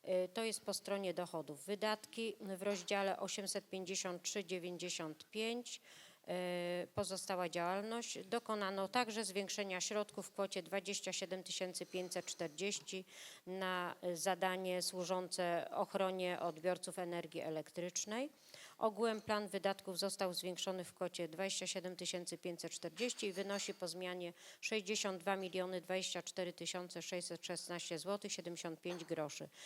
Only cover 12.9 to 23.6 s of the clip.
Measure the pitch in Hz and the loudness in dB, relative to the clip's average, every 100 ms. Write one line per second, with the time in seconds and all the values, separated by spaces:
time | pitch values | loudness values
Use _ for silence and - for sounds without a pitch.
12.9 | 190 185 - - - - 185 185 180 180 | -6 -6 -14 -14 -12 -6 0 2 2 0
13.9 | - 180 170 196 180 185 185 185 180 175 | 0 -2 2 4 6 4 4 2 2 0
14.9 | 185 170 185 180 - 175 170 - - 190 | 0 2 2 2 2 4 4 2 0 2
15.9 | 196 190 185 180 180 175 160 175 180 185 | 4 4 4 2 2 0 2 2 2 -2
16.9 | 175 175 175 165 165 160 156 151 - 180 | -4 -2 -2 -2 -2 0 -2 -2 -4 -2
17.9 | - 208 220 294 - - - - - 220 | -2 -2 -2 -2 -6 -20 -18 -16 2 2
18.9 | 202 226 214 - 208 208 196 196 190 - | 6 4 4 2 2 4 2 2 2 -2
19.9 | 175 196 - 190 175 180 175 - 185 175 | 0 0 2 0 2 -2 0 0 -2 -4
20.9 | - 175 - 165 165 196 - 185 190 180 | -2 -2 0 -4 0 0 0 0 -2 -2
21.9 | 175 175 180 175 165 185 170 165 - 170 | -2 -2 -2 -4 -4 -4 -4 -6 -4 -6
22.9 | 160 240 - 208 180 196 202 | 0 0 0 -2 0 0 0